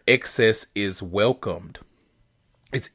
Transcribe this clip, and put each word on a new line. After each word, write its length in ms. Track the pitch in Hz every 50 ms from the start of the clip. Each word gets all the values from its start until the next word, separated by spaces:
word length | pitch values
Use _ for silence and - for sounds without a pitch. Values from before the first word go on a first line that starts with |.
| _ -
excess 580 | 127 131 - - - - 120 110 110 - - - _
is 300 | 101 101 98 92 - 101
welcomed. 760 | 90 87 101 104 120 131 - - 104 85 85 87 78 - - - - _ _ _ _ _ _ _ _ _ _ _ _ _ _ _ _ -
It's 160 | 135 - - -